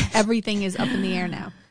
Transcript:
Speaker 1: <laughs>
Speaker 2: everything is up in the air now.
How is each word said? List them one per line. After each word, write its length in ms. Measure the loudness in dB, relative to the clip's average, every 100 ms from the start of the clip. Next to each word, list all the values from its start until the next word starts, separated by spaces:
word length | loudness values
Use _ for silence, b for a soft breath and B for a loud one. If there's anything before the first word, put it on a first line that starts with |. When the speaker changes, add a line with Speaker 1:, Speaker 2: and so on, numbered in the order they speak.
Speaker 1:
<laughs> 120 | 4
Speaker 2:
everything 480 | 4 2 2 0 -2
is 140 | -2 -2
up 120 | -2
in 120 | 0
the 140 | 0 -2
air 100 | -2
now. 260 | -6 -10 -14 b